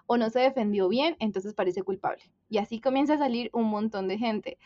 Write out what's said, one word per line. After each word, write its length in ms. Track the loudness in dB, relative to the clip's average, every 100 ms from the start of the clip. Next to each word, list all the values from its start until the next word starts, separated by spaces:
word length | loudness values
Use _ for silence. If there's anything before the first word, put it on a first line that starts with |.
| 0
o 100 | 2
no 120 | 2
se 80 | 2
defendió 480 | 2 2 0 2 2
bien, 260 | 2 0 0
entonces 340 | -4 -4 -6 -2
parece 280 | -2 -2
culpable. 400 | -4 -4 -4 -6 _ _ -4
Y 80 | -4
así 200 | -2 -2
comienza 340 | 0 2 2 2
a 20 |
salir 300 | 2 -2 -2
un 120 | -2 0
montón 420 | 0 -2 -2 -4
de 100 | -2
gente. 380 | -2 -2 -6 -14